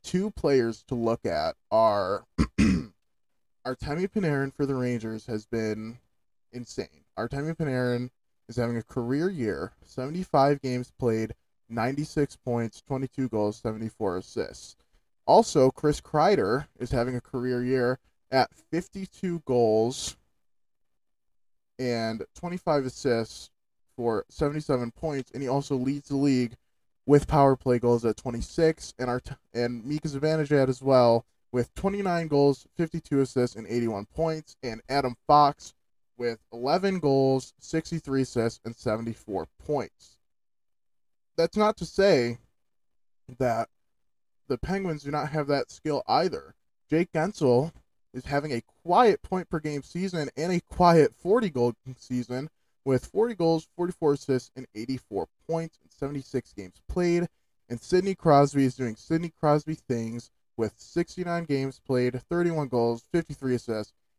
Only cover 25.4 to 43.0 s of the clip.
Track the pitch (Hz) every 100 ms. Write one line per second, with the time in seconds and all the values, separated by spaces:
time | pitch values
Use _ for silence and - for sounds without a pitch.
25.4 | 131 139 139 135 131 143 - 139 143 127
26.4 | 120 - _ _ _ _ - 143 - 156
27.4 | 139 131 135 123 120 120 113 - 127 117
28.4 | - - 160 156 - - 123 123 - -
29.4 | _ 117 120 120 120 151 156 139 156 160
30.4 | 143 143 131 127 135 131 120 117 - _
31.4 | _ 123 120 - 196 202 190 170 160 143
32.4 | 143 135 _ - 165 165 - 139 135 127
33.4 | 123 110 101 120 117 101 107 - 165 156
34.4 | - - 123 113 - 139 127 120 - 147
35.4 | 143 - - - _ _ _ - 120 113
36.4 | _ 117 131 180 196 185 147 135 135 135
37.4 | - _ - 160 - 165 - 135 127 120
38.4 | 117 - 113 - 117 110 117 113 - 95
39.4 | 80 _ - 135 101 _ - _ _ _
40.4 | _ _ _ _ _ _ _ _ _ -
41.4 | 170 208 214 - 165 - 196 147 120 120
42.4 | _ _ _ _ _ _